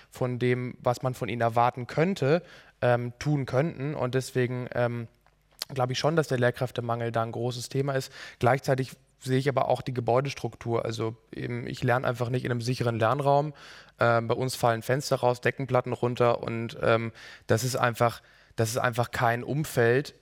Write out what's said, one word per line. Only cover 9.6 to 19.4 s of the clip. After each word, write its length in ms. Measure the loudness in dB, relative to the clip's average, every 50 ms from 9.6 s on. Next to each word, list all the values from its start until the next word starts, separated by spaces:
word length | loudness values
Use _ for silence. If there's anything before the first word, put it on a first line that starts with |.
| 2
auch 140 | 2 0 0
die 120 | -2 -4 -4
Gebäudestruktur. 920 | -2 0 2 2 2 2 0 -6 -6 -8 -8 -8 -8 -4 -2 -2 0 -2
Also 320 | -2 -4 -4 -4 -6 -6 -10 _ _ -12
eben, 320 | -10 -8 -6 -8 -8 -8
ich 160 | -8 -6 -2 0
lerne 240 | 0 0 2 0
einfach 220 | -2 -2 -2 -2 -2
nicht 160 | -2 -2 -2
in 60 | -2
einem 100 | -2 -2
sicheren 360 | -2 -4 -2 0 0 -2 0
Lernraum. 560 | 2 2 2 2 2 2 4 4 4 2 0 -6 -12 -18 -20 -20 -20 -20 -20 _ 2
Ähm, 300 | 4 4 4 4 2 0
bei 40 | -2
uns 220 | -2 -2 -4 -2
fallen 260 | 2 2 2 2 2
Fenster 360 | 0 0 -2 0 0 -2 -2
raus, 240 | 2 2 2 2 2
Deckenplatten 500 | 0 -2 -2 -2 -2 0 2 0 2 0
runter 500 | -2 0 0 -2 2 4 4 4 4 2
und, 360 | -2 -4 -4 -4 -4 -6 -4 0
ähm, 300 | 2 2 2 2 2 -4 -8 -12 -18 -20 -20 -20 _
das 200 | 2 2 2 2
ist 100 | -2 0
einfach 460 | 0 0 0 2 2 2 0 0 -2 -14 _ _ _ _ _ _ -2
das 100 | -2 -2
ist 80 | 0
einfach 340 | 0 -2 0 0 0 -2 -2
kein 320 | 0 0 2 2 2 0